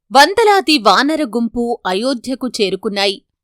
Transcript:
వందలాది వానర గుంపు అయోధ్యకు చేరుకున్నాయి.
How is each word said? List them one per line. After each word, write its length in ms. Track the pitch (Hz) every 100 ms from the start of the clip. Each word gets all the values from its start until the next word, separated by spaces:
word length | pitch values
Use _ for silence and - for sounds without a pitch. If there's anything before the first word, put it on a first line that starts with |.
| -
వందలాది 680 | 254 311 403 415 392 - 302
వానర 460 | 202 190 277 311
గుంపు 560 | 269 233 233 240 233 233 185
అయోధ్యకు 600 | 190 254 247 247 269 247
చేరుకున్నాయి. 760 | - 196 190 220 202 202 - _ _